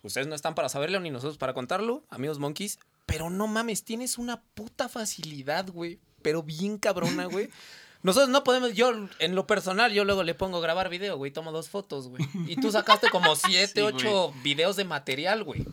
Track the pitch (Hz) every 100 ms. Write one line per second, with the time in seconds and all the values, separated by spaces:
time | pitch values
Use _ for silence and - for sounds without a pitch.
0 | 156 123 143 151 165 156 143 139 151 190
1 | 170 127 139 147 131 131 123 185 226 269
2 | _ 120 139 147 143 - 202 - _ _
3 | - 156 165 190 214 220 233 202 - 226
4 | 254 - 240 233 _ - 220 - 247 247
5 | 214 - 156 147 135 160 190 170 170 170
6 | _ _ 151 160 156 156 196 214 214 180
7 | 175 - 180 180 247 - - - - -
8 | 185 190 277 269 277 254 247 196 247 220
9 | 196 - 160 185 190 202 185 190 240 202
10 | 202 196 165 165 190 175 165 175 185 175
11 | 202 156 139 143 160 160 147 - - 143
12 | 127 127 143 196 165 170 220 208 - 208
13 | 233 180 170 156 185 180 202 - 208 165
14 | 214 202 165 139 135 143 175 196 190 151
15 | - 135 170 220 170 120 139